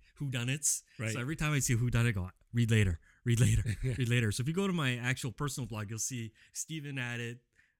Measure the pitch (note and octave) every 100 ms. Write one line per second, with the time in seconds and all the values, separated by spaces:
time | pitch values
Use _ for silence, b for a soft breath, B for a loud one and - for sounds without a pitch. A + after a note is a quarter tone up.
0 | b - C#3 B2 A#2+ D3+ - - - B
1 | A2+ A2 B2+ D#3+ D3+ D3 B2+ A#2 B2 A#2
2 | A#2+ G2 F2+ - _ A#2+ A2+ A2 F#2+ E2+
3 | b b B2 A#2 G#2+ A2 A2 G2 C3 A#2+
4 | A#2 A#2+ A2 G2 B2+ E3+ G3 F3 C3 A#2+
5 | B2 C3 B2+ - C#3+ - A2 A2 G2+ A2
6 | - B2 A2 B B - - D#3+ C#3+ C3+
7 | B2 A#2+ A#2+ B2 _ b b b